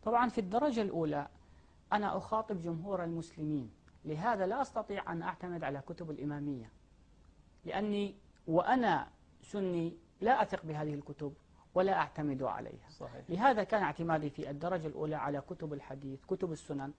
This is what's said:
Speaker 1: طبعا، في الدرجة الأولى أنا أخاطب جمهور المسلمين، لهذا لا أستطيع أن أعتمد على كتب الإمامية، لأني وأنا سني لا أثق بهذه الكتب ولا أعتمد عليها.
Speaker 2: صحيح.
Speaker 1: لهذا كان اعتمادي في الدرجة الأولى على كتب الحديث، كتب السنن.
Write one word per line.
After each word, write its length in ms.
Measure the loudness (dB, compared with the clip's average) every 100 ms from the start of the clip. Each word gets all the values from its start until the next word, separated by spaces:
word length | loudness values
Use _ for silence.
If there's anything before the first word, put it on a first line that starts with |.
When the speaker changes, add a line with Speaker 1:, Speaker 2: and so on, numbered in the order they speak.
Speaker 1:
طبعا، 260 | 4 4 4
في 120 | 2
الدرجة 400 | 2 2 4 2
الأولى 460 | 0 2 0 0 -4 -10 -20 -20 -20 -20 0
أنا 240 | 0 2 -2
أخاطب 440 | 0 -2 0 -4
جمهور 420 | -4 -4 -2 -2
المسلمين، 680 | -2 -4 -6 -6 -2 -2 -4 -12 -20 -16 -6
لهذا 400 | -2 0 2 0
لا 160 | 0
أستطيع 500 | -2 -4 -4 -6 -4
أن 100 | -4
أعتمد 420 | -4 -4 -6 -4
على 180 | -4 -4 -6
كتب 240 | -10 -8
الإمامية، 600 | -6 -4 -4 -4 -6 -8 -18 -20 -20 -20 -20 -20 -20 -20 -18 -6
لأني 500 | -2 0 0 -2 -6 -20 -16 2
وأنا 600 | 4 6 6 6 4 0 -12 -20 -20
سني 560 | -8 -2 0 2 0 -4 -18 -2
لا 200 | 4 4
أثق 240 | 4 0 -4
بهذه 280 | -4 -2
الكتب 400 | -4 -6 -8 -8 -8 -20 -20 -2 4
ولا 180 | 4
أعتمد 500 | 4 2 0 -2 0
عليها. 460 | 0 -2 -6 -12 -18
Speaker 2:
صحيح. 400 | -12 -12 -12 -6
Speaker 1:
لهذا 340 | 4 6 6
كان 180 | 4 2
اعتمادي 480 | 2 0 2 2 0
في 200 | -4 -6
الدرجة 380 | -4 -2 0 -2
الأولى 280 | -4 -2 -2
على 260 | -2 -4
كتب 320 | -6 -8 -6
الحديث، 520 | -8 -8 -10 -8 -10 -4
كتب 260 | -2 -2
السنن. 400 | -4 -4 -4 -4